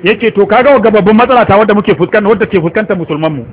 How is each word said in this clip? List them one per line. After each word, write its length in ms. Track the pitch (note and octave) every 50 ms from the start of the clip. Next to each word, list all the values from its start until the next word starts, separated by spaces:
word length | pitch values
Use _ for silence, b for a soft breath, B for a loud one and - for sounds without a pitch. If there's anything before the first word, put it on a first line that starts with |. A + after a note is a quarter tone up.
| -
Yace 280 | - A3+ - - A3 G#3+
to 120 | G3 G3+
kaga 260 | - G#3+ A#3 B3 C#4+
wa 80 | C#4+ B3+
babban 360 | G3+ A3+ G#3 G#3+ F#3 G3+ G#3+ G#3+
matsala 280 | B3 B3 C4 B3 G#3+
ta 120 | - G3 G3+
wadda 160 | A3 G#3 G#3+
muke 200 | G#3 G3+ - F#3+ B2+
fuskanta, 320 | F3 E3 - G#3+ G#3 G3
wadda 160 | A3+ G3 G#3+
ke 160 | - - F#3+
fuskantar 340 | D#3 E3 D#3+ A3 G#3+ - G#3 F3+
musulman 360 | E3 - D#3+ D3 D#3 D#3+ D#3
mu. 80 | C3+ A2+ A#2